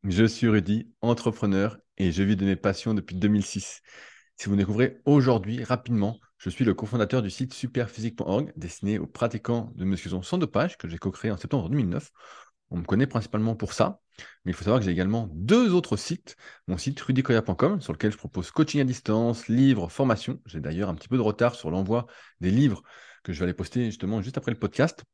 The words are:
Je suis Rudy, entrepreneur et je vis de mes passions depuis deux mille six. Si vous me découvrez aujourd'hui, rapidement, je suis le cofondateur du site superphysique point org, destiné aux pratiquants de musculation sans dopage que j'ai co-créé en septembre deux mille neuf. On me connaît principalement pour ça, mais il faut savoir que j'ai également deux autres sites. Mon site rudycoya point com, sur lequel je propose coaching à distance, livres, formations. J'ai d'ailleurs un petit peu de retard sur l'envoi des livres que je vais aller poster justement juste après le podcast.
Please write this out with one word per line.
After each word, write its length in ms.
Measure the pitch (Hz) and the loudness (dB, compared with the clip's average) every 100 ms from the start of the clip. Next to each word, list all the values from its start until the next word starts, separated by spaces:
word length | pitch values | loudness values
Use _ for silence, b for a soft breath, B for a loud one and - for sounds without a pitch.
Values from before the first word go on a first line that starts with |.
Je 200 | 98 90 | 0 4
suis 240 | 113 - 120 | 4 4 4
Rudy, 440 | 107 90 107 - _ | 4 2 -2 -4 _
entrepreneur 760 | 117 117 - 107 104 95 104 - _ _ | 0 0 0 -2 0 2 0 -4 _ _
et 140 | 95 | 0
je 100 | 85 | 2
vis 140 | 98 101 | 2 2
de 100 | 98 | 2
mes 100 | 92 | 2
passions 380 | 101 95 - | 0 -2 -2
depuis 220 | 104 - 90 | -4 -4 0
deux 140 | 104 | 2
mille 140 | 104 | 2
six. 380 | 98 98 - - B B B B B - | 0 -6 -10 -16 B B B B B -12
Si 80 | 101 | -2
vous 60 | |
me 60 | 101 | 0
découvrez 420 | 98 104 131 - - | 2 2 0 0 4
aujourd'hui, 580 | 147 131 117 101 123 | 4 6 2 0 -6
rapidement, 560 | 113 127 123 117 101 120 _ _ | -2 -4 0 0 0 -4 _ _
je 140 | 95 | -10
suis 140 | - 113 | 0 0
le 100 | 92 | 0
cofondateur 480 | 107 120 104 127 | -2 -2 0 0
du 80 | 104 | -2
site 200 | - 131 | -6 -8
superphysique 640 | - 123 127 113 - 113 - | -6 -6 -4 -4 -4 -8 -4
point 120 | - | -2
org, 260 | 101 147 - | 0 -2 -8
destiné 440 | 87 - 98 104 | -12 -6 -2 -2
aux 80 | 78 | -4
pratiquants 680 | - 117 113 - 117 110 | -2 -2 -2 -2 -2 -4
de 120 | - 92 | -6 -2
musculation 360 | 95 87 92 | -2 -4 -6
sans 160 | 95 180 | -4 -2
dopage 400 | 160 101 170 - | 0 0 0 -4
que 100 | 87 | -10
j'ai 120 | 82 | -6
co-créé 320 | 98 - 113 | -6 -4 -4
en 60 | 101 | -4
septembre 300 | - 139 87 | -2 -2 0
deux 100 | 143 | 0
mille 120 | 101 | 0
neuf. 220 | 87 - B B B B _ _ | -2 -8 B B B B _ _
On 80 | 87 | -8
me 80 | 85 | 0
connaît 220 | 117 135 | 2 2
principalement 480 | 117 104 107 110 113 | 0 -4 -2 -2 -2
pour 180 | 101 | -6
ça, 280 | - - 202 _ B B B - | 0 0 0 _ B B B -8
mais 60 | |
il 20 | |
faut 120 | 87 98 | -4 2
savoir 140 | 123 | 2
que 60 | 95 | 2
j'ai 60 | |
également 400 | 87 92 113 107 | 0 0 -2 -4
deux 400 | 78 101 226 240 | -6 4 4 6
autres 240 | 180 - 101 | 2 0 -4
sites. 380 | - 175 - - B B - | -4 -8 -10 -20 B B -6
Mon 100 | 90 | -4
site 240 | - 143 | -4 -6
rudycoya 400 | - 131 131 117 | 0 0 4 2
point 140 | - 90 | 2 2
com, 260 | 143 202 | 2 0
sur 100 | - | -6
lequel 200 | 82 107 | -2 -2
je 60 | 104 | -2
propose 340 | - - 90 | -8 -8 -4
coaching 300 | - 160 143 | 0 2 2
à 20 | |
distance, 640 | 131 127 - 107 117 117 - | 0 -2 0 2 2 -2 0
livres, 420 | 117 135 113 87 | 4 6 4 0
formations. 500 | - 135 110 - - - | 0 2 2 -2 -10 -10
J'ai 140 | 80 | -8
d'ailleurs 300 | 71 85 98 | -6 -4 -4
un 40 | |
petit 140 | 82 - | -6 -2
peu 100 | 127 | 2
de 60 | |
retard 320 | 107 104 120 - | 2 2 0 0
sur 160 | 82 | -4
l'envoi 340 | 90 95 117 120 B B _ | -2 0 0 -2 B B _
des 120 | 90 | 2
livres 320 | 110 143 95 B B B B | 4 4 2 B B B B
que 100 | - | -10
je 60 | 82 | -4
vais 60 | 90 | -2
aller 100 | 90 | -2
poster 300 | 95 123 117 | -4 -2 -4
justement 360 | 104 92 110 | -4 -4 -4
juste 160 | 101 135 | -4 -6
après 140 | - | -4
le 80 | 113 | -4
podcast. 440 | 104 - 151 - - | -4 0 0 0 -20